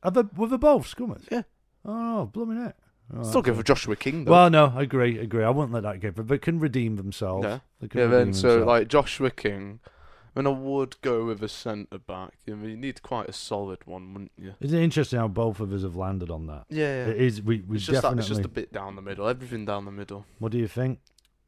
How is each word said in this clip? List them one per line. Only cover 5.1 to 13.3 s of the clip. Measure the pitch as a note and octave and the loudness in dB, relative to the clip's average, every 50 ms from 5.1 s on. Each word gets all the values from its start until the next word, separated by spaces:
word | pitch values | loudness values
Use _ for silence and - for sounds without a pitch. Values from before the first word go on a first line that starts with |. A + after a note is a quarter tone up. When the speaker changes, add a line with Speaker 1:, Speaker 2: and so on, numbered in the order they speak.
| A#2 A2 | 2 0
Speaker 1:
agree. | A2+ A2 G#2+ A#2 G#2+ | -4 -2 0 2 2
I | A2+ | 2
wouldn't | B2+ C#3+ D3+ A#2+ A#2 | 2 2 0 -2 -2
let | A#2 G2+ | -4 -4
that | G#2 G2+ F#2+ | -4 -6 -6
go | F2+ G#2 F2 | -6 -6 -6
for, | G#2+ A2 | -6 -4
but | A2+ C#3+ C#3 | -2 -2 -2
can | - - E3+ E3+ | 0 -2 -2 0
redeem | D#3 D3+ A#2+ C3 A#2+ A2+ A2 | 0 0 0 0 0 0 -2
themselves. | G2+ F#2+ G2 F#2+ - G#2+ F#2+ F#2 F#2+ G2+ | -4 -6 -6 -6 -6 -4 -4 -2 -2 -2
Speaker 2:
Yeah. | G#2 G#2+ C3 - _ _ - | -2 -4 -6 -8 _ _ -16
Speaker 1:
They | - A2+ | -12 -4
can | - B2 | 0 2
Speaker 2:
Yeah, | B2 | 4
Speaker 1:
redeem | A#2 B2 B2 | 6 6 6
Speaker 2:
then, | B2 G#2+ F#2+ | 6 4 2
so, | F#2+ G#2+ B2 | 2 4 6
Speaker 1:
themselves. | A#2 A#2 A2+ | 6 6 6
Speaker 2:
like, | A#2 A#2+ A#2 G#2+ - | 6 6 4 4 4
Joshua | - D3 C3+ - - - C3+ B2+ | 4 4 4 2 0 -2 -2 -2
King, | - - - G#2+ G2+ G2 G2 G2+ G2+ A#2 - - _ _ - - - - - - - | -2 -2 -4 -4 -4 -6 -10 -12 -14 -16 -20 -20 _ _ -20 -20 -20 -20 -20 -10 -4
I | C3 | -2
mean, | C3+ | 0
I | C#3 C#3 C3 | 0 0 0
would | C3+ C#3 C#3 C#3 C3+ B2+ - - - | -2 -2 -2 0 -2 -2 -4 -6 -2
go | C3+ A#2+ A2+ A2+ | 0 0 0 0
with | A#2 A2 G2+ G#2+ | -2 -4 -4 -6
a | G#2 | -8
centre-back. | - - - A#2+ G#2+ G#2 G2+ - - F#2+ - - F#2 F#2 F#2 - - _ _ - | -8 -8 -8 -8 -8 -8 -8 -12 -14 -16 -14 -12 -12 -12 -12 -14 -16 _ _ -12
I | G#2+ | -12
mean, | G#2 G#2 A2 | -10 -10 -10
you | A2 A2+ | -10 -10
need | B2+ C#3 B2 - - | -8 -10 -10 -10 -10
quite | - C3 A#2 G2+ | -6 -6 -6 -6
a | - | -6